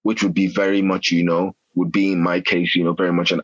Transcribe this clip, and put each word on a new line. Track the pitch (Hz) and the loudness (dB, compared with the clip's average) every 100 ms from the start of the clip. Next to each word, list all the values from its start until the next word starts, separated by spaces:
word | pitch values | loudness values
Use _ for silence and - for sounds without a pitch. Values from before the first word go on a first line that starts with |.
which | 107 110 | -4 -2
would | 101 | -2
be | 85 95 | 0 0
very | 90 98 98 | 0 0 0
much, | 98 90 - | 0 -2 0
you | 87 | 0
know, | 87 85 95 - _ 90 | 2 0 -2 -6 _ -4
would | 85 | 0
be | 98 98 | 0 0
in | 92 | 2
my | 87 90 | 0 0
case, | - 92 85 | 0 0 0
you | 90 | 0
know, | 85 | 0
very | 85 92 | 0 0
much | 87 85 | 0 0
an | 85 | -2